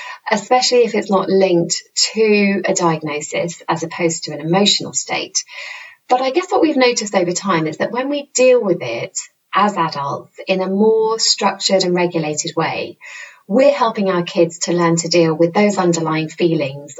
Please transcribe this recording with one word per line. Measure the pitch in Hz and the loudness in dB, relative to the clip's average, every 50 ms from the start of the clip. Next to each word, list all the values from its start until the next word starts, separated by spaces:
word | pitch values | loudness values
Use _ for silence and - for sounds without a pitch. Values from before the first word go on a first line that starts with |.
| - - - - - - | -12 -14 -16 -12 -4 -2
especially | 214 208 - - 254 254 254 - 254 247 226 | -2 -2 2 2 2 2 2 4 4 4 4
if | 208 220 | 2 0
it's | 202 - - | -2 -2 0
not | 196 190 - - | 0 0 2 2
linked | 190 190 190 180 175 170 170 170 - - - _ _ - - - - | 2 4 4 4 4 2 2 0 -4 -8 -10 _ _ -4 -4 -2 0
to | 220 220 214 208 208 202 202 196 190 - | 2 2 4 4 4 4 2 2 0 0
a | - | -2
diagnosis | 170 180 175 165 160 160 156 151 147 151 156 - 165 165 170 170 170 - - - | 0 0 0 0 0 -2 -4 -6 -6 -6 -8 -6 -4 -4 -4 -4 -8 -8 -6 -6
as | 165 165 | -6 -4
opposed | 170 170 - - 175 165 165 - - | -6 -8 -4 -2 -2 -2 -2 -4 -8
to | 156 | -10
an | 151 147 | -10 -6
emotional | 156 160 175 196 202 - - - - - - | -4 0 2 2 2 2 2 0 -2 -6 -6
state. | - - - - - - - - - - - - - - - - - - - - _ _ - | -8 -6 -4 -6 -6 -6 -6 -6 -6 -6 -6 -12 -16 -14 -14 -14 -16 -18 -20 -20 _ _ -2
But | 254 254 | 0 0
I | 262 262 | 0 0
guess | - 349 359 - | -2 -2 -2 0
what | 392 - | 2 2
we've | 330 302 269 | 2 2 4
noticed | 262 254 247 240 233 214 208 - | 4 2 2 2 0 -4 -2 0
over | 196 175 175 | 0 0 0
time | 175 - - 196 180 160 156 | -2 -2 -2 0 0 0 0
is | 151 156 - | -2 -4 -4
that | 170 - | -4 -4
when | 208 254 262 277 | -4 -4 -4 -2
we | 294 285 277 - - | -4 -4 -6 -4 0
deal | 240 254 254 247 240 214 | 4 6 6 6 4 4
with | 190 165 - | 2 -2 -2
it | - - 117 117 - - - - - - _ _ _ _ - | -4 -6 -6 -8 -8 -8 -10 -10 -12 -12 _ _ _ _ 0
as | 190 202 202 - | 0 0 2 0
adults | - 160 151 147 143 139 139 - - - - _ - - | -2 -4 -4 -4 -6 -6 -6 -6 -8 -10 -14 _ -8 -4
in | - 190 185 | -2 -2 -2
a | 185 190 | 0 0
more | 190 196 220 220 220 220 220 220 226 220 | 2 2 4 4 4 4 2 0 0 0
structured | - - - - 180 185 196 - - - 196 185 185 | 0 0 0 0 0 -2 -2 -2 -2 0 0 2 2
and | 180 180 | 2 0
regulated | 180 175 170 175 165 156 151 151 147 - 165 - | 0 0 0 -2 -2 -4 -2 -4 -4 -6 -4 -4
way, | 165 170 180 185 - - - - _ - - - - - - - _ _ - | -4 -4 -2 -4 -6 -8 -10 -12 _ -20 -18 -18 -18 -18 -20 -20 _ _ 0
we're | 196 262 277 277 | 2 4 4 4
helping | 277 - 240 226 - 220 196 190 | 4 4 0 0 0 0 -2 0
our | 190 175 170 | 0 -2 -2
kids | 170 - 185 165 170 - - | 0 0 2 2 2 0 -4
to | - - 170 | -4 -2 0
learn | 175 170 165 165 | 2 2 2 2
to | 165 - 165 | 0 0 2
deal | 175 175 165 160 160 | 2 4 4 4 2
with | 165 170 170 - | 2 2 2 4
those | 208 208 202 202 196 | 2 2 2 2 2
underlying | 185 175 165 165 160 160 156 156 160 151 | 2 2 2 0 0 -2 -2 -2 -4 -4
feelings | - - 190 160 160 151 143 135 139 143 - - - | -2 -2 0 0 2 0 -2 -4 -6 -10 -16 -16 -18